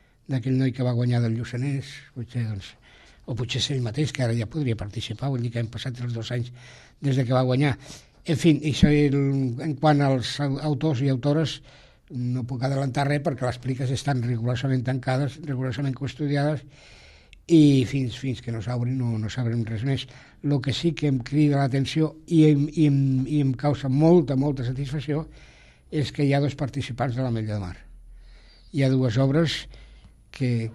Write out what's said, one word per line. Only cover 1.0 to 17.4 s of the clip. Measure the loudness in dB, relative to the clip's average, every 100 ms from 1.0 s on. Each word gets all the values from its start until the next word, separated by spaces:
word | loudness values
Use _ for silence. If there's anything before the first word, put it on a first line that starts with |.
| 2 2
del | 0 -2
Lluçanès, | -4 -4 -4 -4 -6 -14 -16 -12
potser, | -8 -6 -4
doncs, | -6 -10 -18 _ -20 -20 -18 -10
o | -6
potser | -6 -4
és | -2
ell | -2 -4
mateix, | -2 -4
que | -2 -2
ara | -2
ja | -4
podria | -4 -2 -4
participar, | -6 -8 -10 -6 -4
vull | -4 -4
dir |
que | -4
han | -6
passat | -8 -10 -8
els | -6
dos | -6 -6
anys | -6 -6 -10 -20 -20 -20 -6
des | -2 0
de |
que | 2
va | 2 2
guanyar. | 2 2 0 -8 -20 -20 _ -4
En | 2
fi, | 4 4 2
això | 4 6
el, | 6 4 2 2 0 -2 -2
en | -4 0
quant | 4 4
als | 4 2 -2 -4
au-, | -2 -2
autors | -2 0 0 0
i | 0
autores, | 0 2 2 0 -4 -16 -20 -20 _ -12
no | -6 -4 -2 -4
puc | -4
adelantar | -2 -2 -2 -2 0
res | 0
perquè | -2 -2 -2
les | -4
pliques | -4 -4 -2
estan | -2 -2 -2
rigorosament | 0 -2 -2 -2 0 -2
tancades, | -2 -4 -2 -2 -2 -6
rigorosament | -8 -4 -4 -4 -4 -4
custodiades, | -6 -4 -2 0 0 -2 -8 -20 -20 -20 -20 -20 -20 -16